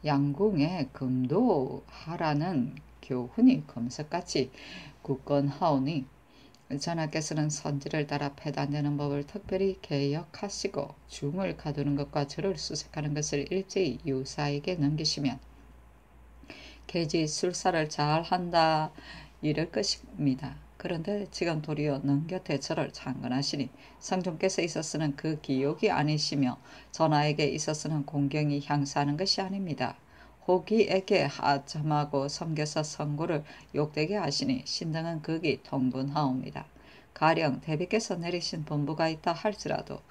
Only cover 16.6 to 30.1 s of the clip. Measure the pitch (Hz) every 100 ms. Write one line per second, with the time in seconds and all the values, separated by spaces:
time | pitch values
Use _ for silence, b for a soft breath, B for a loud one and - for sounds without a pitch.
16.6 | B B B 175 165 165 156 - 180 175
17.6 | 185 170 156 - 147 156 170 180 175 170
18.6 | 160 156 156 - B B B B 151 147
19.6 | 165 - 202 - - - 147 131 147 -
20.6 | - - 175 170 165 208 - - 175 156
21.6 | 151 143 147 135 139 139 160 185 - 143
22.6 | - 160 143 - - 127 120 127 139 147
23.6 | 135 - B B - 185 180 156 190 185
24.6 | 170 160 160 151 156 139 156 156 - 131
25.6 | 139 151 208 175 147 151 - 147 127 -
26.6 | B B B - 160 151 151 147 147 151
27.6 | 151 156 151 156 143 143 139 151 151 143
28.6 | 143 147 139 151 143 147 196 - 190 196
29.6 | 185 139 123 - -